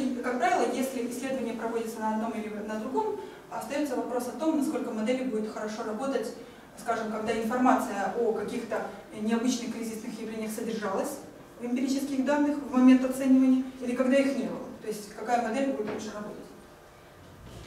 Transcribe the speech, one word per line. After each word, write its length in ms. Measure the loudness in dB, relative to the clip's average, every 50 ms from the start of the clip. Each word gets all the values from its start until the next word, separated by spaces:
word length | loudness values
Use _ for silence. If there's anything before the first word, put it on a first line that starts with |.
| 2 0 0 0 -2
как 140 | -2 0 2
правило, 340 | 4 4 4 4 4 2 2
если 340 | 0 0 -2 -2 -2 -4 -4
исследование 460 | -4 -4 -4 -4 -2 -2 -2 -4 -4
проводится 460 | -4 -4 -2 -2 -2 -2 -4 -4 -4
на 160 | -2 -2 0
одном 160 | 0 -2 -2 -2
или 160 | -4 -6 -6 -6 -6 -6
на 140 | -6 -6 -4
другом, 400 | -4 -2 -2 0 0 0 -2 -4 -8 -10 -14 -16 -14 -10
остается 460 | -8 -8 -6 -4 -2 -2 -2 0 -2
вопрос 320 | -2 -2 -2 -2 -2 -2
о 140 | -4 -4 -2
том, 180 | 0 2 2 2
насколько 320 | 0 0 0 -2 -2 -4
модели 320 | -2 -2 0 0 0 0 0
будет 320 | -2 -2 -2 -4 -4 -6
хорошо 300 | -6 -6 -6 -6 -6 -6
работать, 500 | -6 -4 -4 -2 -2 -2 -2 -2 -4 -6 -10 -14 -16 -18 -20 -20 -20 -18
скажем, 360 | -8 -4 -2 -2 -2 -2 -4 -4
когда 200 | -4 -2 -2 -2 0
информация 720 | 0 0 2 4 6 6 6 4 2 0 -2 -2 -2 -2 0 0
о 140 | 0 2 0
каких-то 560 | 0 -2 -4 -4 -6 -4 -4 -4 -4 -4 -6 -10 -12 -14 -14 -8 -4
необычных 520 | 0 0 0 2 2 2 0 0 -2 -6 -6
кризисных 480 | -6 -6 -6 -6 -6 -8 -8 -8 -8
явлениях 300 | -8 -8 -6 -6 -6 -6
содержалась 680 | -4 -4 -4 -4 -4 -2 -2 -2 -2 -2 -2 -2 -4 -8 -12 -14 -16 -18 -20 -20 -12 -8
в 40 | -4
эмпирических 600 | -2 0 0 2 2 0 0 0 0 0 0 2
данных 340 | 2 4 4 4 2 2 0
в 140 | -4 0 4
момент 320 | 8 10 10 10 10 8
оценивания, 580 | 2 0 0 4 6 8 8 8 8 6 6 4 0 -6 -6
или 140 | -4 -2 0
когда 220 | 2 4 6 6
их 200 | 6 6 4 2
не 100 | 0 -2
было. 200 | -4 -4 -6 -8 -10 -12 -10 -8
То 60 | -6
есть 260 | -6 -6 -8 -10 -12
какая 340 | -8 0 2 2 2 2 0
модель 220 | 0 0 0 0
будет 240 | 0 -2 -2 -4 -4
лучше 160 | -6 -6 -8 -8
работать. 280 | -8 -8 -8 -10 -12 -14 -16 -18 -20 -20 -20 -20 -20 -20 -20 -20 -20 -20 -20 -20 -20 -20 -20 -20 -20 -18 -16 -16 -16 -16